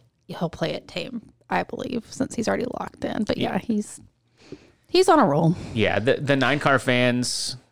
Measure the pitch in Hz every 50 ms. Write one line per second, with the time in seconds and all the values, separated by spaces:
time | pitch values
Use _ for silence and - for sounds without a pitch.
0 | _ _ _ _ _ - 165 - 180 160 - - 165 156 160 - - - - 180
1 | 170 - - 226 - - _ _ _ - 190 180 - - - - - - - 233
2 | - - - - 262 - - 226 220 202 196 196 - - - - - - - -
3 | - - - - 214 - - - - - - 180 - - 220 208 208 - - -
4 | - _ _ _ _ _ _ _ _ - - - _ _ _ _ _ _ - 349
5 | 381 - 330 302 233 160 139 160 170 160 180 - - - - 113 101 87 - 104
6 | 107 135 - - 147 131 139 135 127 120 143 143 - 147 135 123 - 131 123 123
7 | 123 123 123 123 123 - - - - - - 123 - _